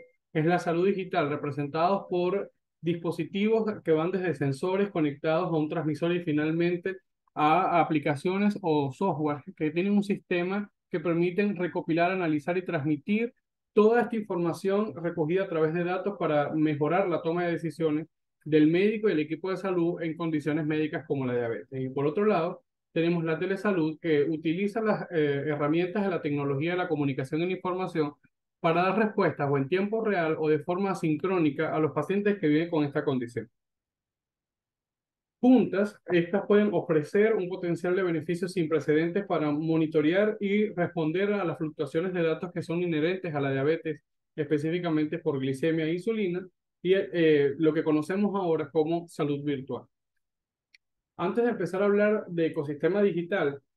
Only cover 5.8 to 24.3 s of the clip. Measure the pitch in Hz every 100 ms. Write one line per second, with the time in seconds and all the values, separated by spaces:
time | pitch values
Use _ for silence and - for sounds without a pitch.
5.8 | 151 147 170 175 175 151 156 165 175 175
6.8 | 190 190 _ _ _ 151 151 160 151 165
7.8 | 151 156 156 139 180 196 208 202 170 151
8.8 | 139 - 196 147 151 139 190 - 156 165
9.8 | 202 202 196 185 - 175 180 202 208 _
10.8 | _ 175 175 165 180 175 208 175 170 175
11.8 | 165 165 175 190 165 151 175 185 180 165
12.8 | 151 143 - 214 240 - _ _ _ -
13.8 | 214 240 214 226 208 175 170 - 190 202
14.8 | 220 - 196 170 151 185 190 160 160 175
15.8 | 175 185 202 202 160 147 143 156 156 143
16.8 | 147 185 190 156 160 175 175 165 165 156
17.8 | 160 151 160 _ _ _ 151 151 151 170
18.8 | 214 220 214 156 151 156 185 180 196 180
19.8 | 170 170 160 160 165 151 151 156 151 156
20.8 | 151 156 - 139 127 120 117 107 - 131
21.8 | 131 139 147 202 214 175 175 - _ _
22.8 | _ 165 170 175 160 156 185 190 208 180
23.8 | 156 156 170 147 165